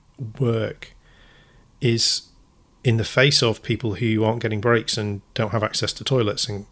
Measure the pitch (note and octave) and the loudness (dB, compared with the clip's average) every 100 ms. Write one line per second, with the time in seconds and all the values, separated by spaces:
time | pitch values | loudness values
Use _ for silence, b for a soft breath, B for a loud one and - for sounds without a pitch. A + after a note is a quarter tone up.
0 | _ - A2+ G#2+ A#2+ A2+ G#2 - - b | _ -14 -12 -2 0 0 -2 -8 -18 b
1 | b b b b b b b _ B2 A#2 | b b b b b b b _ 0 2
2 | - - - _ _ _ _ _ B2+ A2+ | 0 -2 -8 _ _ _ _ _ 0 2
3 | G#2 B2+ C#3+ - A#2 G#2+ - A2 A2+ F#2+ | 2 4 4 4 2 0 -4 -4 -4 -2
4 | A#2 A2 A2 A#2 A2+ G#2+ A#2 A#2 - - | 0 2 2 0 -2 0 2 2 0 -4
5 | G#2 G2+ - - G#2+ A2+ G#2 - G#2 - | -4 -6 -6 -4 -2 0 -2 -2 -4 -6
6 | G2+ C3 G#2 G#2 - G2+ G#2 | 0 2 2 0 -4 -6 -10